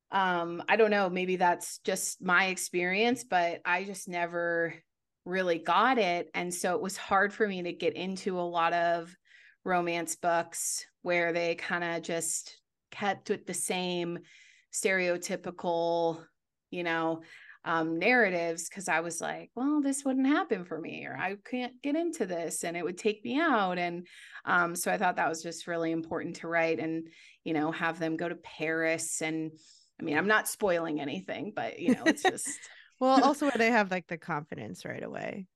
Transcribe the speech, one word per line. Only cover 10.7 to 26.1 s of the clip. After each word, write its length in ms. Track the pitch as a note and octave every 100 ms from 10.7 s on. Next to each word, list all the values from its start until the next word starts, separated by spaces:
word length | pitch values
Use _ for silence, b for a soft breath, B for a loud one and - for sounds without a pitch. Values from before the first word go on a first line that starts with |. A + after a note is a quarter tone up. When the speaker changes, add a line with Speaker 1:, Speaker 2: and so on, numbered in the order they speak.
| - - _
Speaker 1:
where 320 | F3+ F3 E3+
they 220 | E3+ E3+ E3+
kinda 440 | - F3 F3 E3+
just 640 | D#3+ E3+ E3 - - - _ _ -
kept 380 | - G3+ F#3+ -
with 160 | G#3 -
the 60 |
same 680 | F3+ - F#3 F3+ F3+ E3+ E3+ B B B B B
stereotypical, 1500 | - G#3 F#3+ F3+ F3 F3 F3+ F#3 F3 F3+ E3+ E3+ E3+ E3+ E3 - _ _ _ -
you 140 | F3+
know, 400 | F3 E3 E3 E3 B B B B
um, 340 | - E3 D#3+ E3
narratives, 720 | F#3 B3 G#3 F3+ E3+ E3 -
'cause 180 | - F#3
I 120 | D#3+
was 200 | E3+ E3
like, 280 | D3+ D#3+ E3+ -
"Well, 260 | C4+ D4+
this 240 | C#4 C4+ C4+
wouldn't 220 | C4 C4+
happen 380 | D4+ F#4+ G3+ F3
for 140 | D#3+
me," 260 | E3 D3+ C#3+
or, 100 | C3+
"I 180 | F3+ G3+
can't 440 | - B3+ B3 -
get 140 | C#4+ D4+
into 320 | E4+ E4 G3
this 360 | F3 E3 -
and 140 | F3+ E3+
it 60 | E3+
would 120 | F#3+
take 260 | A3 G#3+ A#3+
me 140 | C4
out." 400 | E4 A#3+ F#3+ F3+
And, 280 | F3 F3 F3 B B B -
um, 300 | F3+ E3+ F3
so 160 | -
I 80 | F3+
thought 160 | F#3 F3+
that 140 | E3
was 120 | D#3+
just 240 | E3+ E3 -
really 260 | E3+ E3
important 440 | E3 D#3+